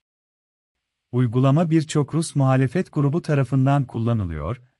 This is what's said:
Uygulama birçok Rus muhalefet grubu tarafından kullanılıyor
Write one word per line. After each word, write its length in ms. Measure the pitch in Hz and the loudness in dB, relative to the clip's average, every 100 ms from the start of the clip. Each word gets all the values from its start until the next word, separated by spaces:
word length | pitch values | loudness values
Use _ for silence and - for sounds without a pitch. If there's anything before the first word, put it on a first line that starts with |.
| _ _ _ _ _ _ _ _ _ _ _ | _ _ _ _ _ _ _ _ _ _ _
Uygulama 580 | 123 123 120 135 143 170 | -2 0 2 2 2 2
birçok 440 | 160 156 156 143 | 0 0 -2 -2
Rus 220 | 151 160 143 | -4 -4 0
muhalefet 560 | 131 131 131 - - | 2 2 0 -2 -4
grubu 300 | 156 143 165 | -2 0 0
tarafından 640 | - 143 131 135 131 143 | -2 -2 0 0 2 0
kullanılıyor 760 | 127 117 113 117 90 78 76 127 _ _ | -2 -4 -2 -2 -2 -6 -8 -10 _ _